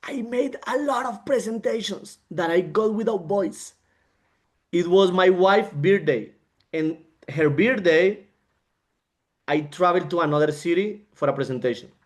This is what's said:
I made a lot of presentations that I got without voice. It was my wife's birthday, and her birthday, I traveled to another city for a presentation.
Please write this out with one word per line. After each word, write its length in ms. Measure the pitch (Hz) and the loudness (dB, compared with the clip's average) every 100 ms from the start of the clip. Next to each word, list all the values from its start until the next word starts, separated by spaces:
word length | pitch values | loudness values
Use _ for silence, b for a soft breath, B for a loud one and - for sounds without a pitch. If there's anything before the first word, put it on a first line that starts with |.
I 180 | - 277 | -10 -8
made 360 | 233 247 269 - - | -6 -2 -2 -4 -6
a 120 | 254 | -4
lot 280 | 294 254 247 | -2 -2 -4
of 200 | 214 - | -8 -2
presentations 920 | 269 202 226 240 226 196 196 - - _ | -2 -2 -4 -4 -4 -4 -8 -12 -20 _
that 180 | 165 165 | -4 0
I 120 | 170 | 0
got 320 | 165 156 220 | 2 0 0
without 320 | 214 226 214 160 | 0 -2 -2 -2
voice. 480 | 202 180 - - _ _ _ _ _ _ _ _ _ _ | -2 -2 -6 -18 _ _ _ _ _ _ _ _ _ _
It 160 | 170 175 | -4 2
was 240 | 185 190 | 4 4
my 180 | 180 185 | 4 4
wife's 440 | 185 185 202 214 | 6 4 4 0
birthday, 580 | 143 156 196 156 123 107 _ _ _ _ | -2 2 2 2 -2 -4 _ _ _ _
and 240 | 160 156 156 _ _ - | -4 -4 -4 _ _ -12
her 200 | 151 156 | 0 0
birthday, 760 | 139 156 208 180 160 190 208 - _ _ _ _ _ _ _ _ _ _ _ - | 4 2 2 2 4 4 0 -12 _ _ _ _ _ _ _ _ _ _ _ -2
I 140 | 151 | -2
traveled 480 | 147 143 180 175 160 | -2 0 2 2 0
to 100 | 170 | -2
another 300 | 160 147 151 | 0 2 0
city 540 | 147 170 170 208 202 _ | 0 -2 -2 -2 -6 _
for 140 | _ 143 | _ -2
a 60 | |
presentation. 580 | 135 131 127 123 120 - _ | -2 -4 -2 -4 -4 -10 _